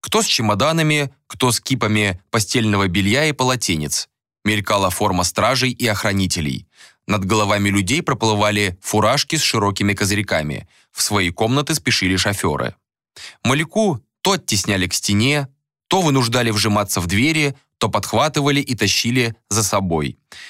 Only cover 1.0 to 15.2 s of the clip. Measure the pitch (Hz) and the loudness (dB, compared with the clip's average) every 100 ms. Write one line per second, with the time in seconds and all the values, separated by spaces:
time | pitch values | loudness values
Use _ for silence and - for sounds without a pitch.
1 | 139 _ _ - 127 117 - 123 110 107 | -2 _ _ -2 0 0 -2 -2 2 2
2 | 101 90 _ 113 107 127 110 101 98 92 | 0 -2 _ -4 0 0 2 2 2 2
3 | 98 127 156 147 127 123 - 80 76 - | 2 2 0 0 0 0 -2 -2 -2 -4
4 | - _ _ _ 104 107 101 104 95 90 | -6 _ _ _ -2 -2 0 2 2 0
5 | 104 92 87 - 107 135 131 117 120 104 | 0 2 0 0 2 2 0 0 -2 0
6 | 107 98 95 87 73 64 - _ - _ | 0 0 0 -2 -4 -6 -10 _ -20 _
7 | - 107 92 110 104 104 101 101 90 151 | -4 -4 2 2 2 2 2 0 0 -2
8 | 165 131 113 104 104 104 101 87 - 107 | -2 -2 0 2 2 2 -2 -4 -2 2
9 | 107 139 - 160 - 117 101 95 101 98 | 2 2 -2 -2 -2 0 0 0 -2 0
10 | 101 104 101 87 76 71 - _ _ - | 0 0 0 -2 -2 -8 -12 _ _ -6
11 | - 104 90 87 113 135 143 160 - 104 | -2 0 0 0 0 0 0 -4 -2 0
12 | 92 92 104 101 87 71 62 - _ _ | 0 0 0 -2 -2 -2 -6 -8 _ _
13 | _ - - - 113 143 160 214 214 131 | _ -20 -20 -6 -2 0 0 0 2 0
14 | _ _ - 190 - 104 - 98 90 - | _ _ 0 0 0 -4 0 -2 -2 -4
15 | - 101 | 0 0